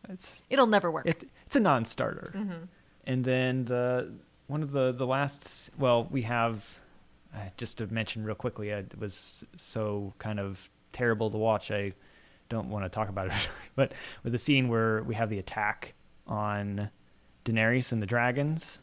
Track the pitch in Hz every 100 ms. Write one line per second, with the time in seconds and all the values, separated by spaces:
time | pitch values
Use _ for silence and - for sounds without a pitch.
0 | - 185 - - _ 269 240 208 180 156
1 | 175 160 - - - 285 196 131 113 -
2 | 117 - - 196 208 170 180 - _ _
3 | - 127 127 127 127 131 120 123 123 123
4 | - - - _ - 147 147 139 131 123
5 | 127 131 139 - - - - - 131 120
6 | 120 139 110 120 117 110 - - - -
7 | - _ - 101 101 - 117 - 104 113
8 | 107 113 107 107 127 - 104 104 98 98
9 | 104 - - - - - - 113 107 104
10 | 98 - 110 104 98 95 - _ _ -
11 | 120 110 110 107 113 104 - 104 101 92
12 | - - - - _ 113 - 104 92 110
13 | 104 98 95 98 - - - - 135 -
14 | - - 120 117 - 139 127 113 113 110
15 | 120 110 110 104 - - 104 - - -
16 | - - - 110 107 104 101 101 104 _
17 | _ _ _ _ - 113 110 127 120 117
18 | 101 120 123 127 147 160 - -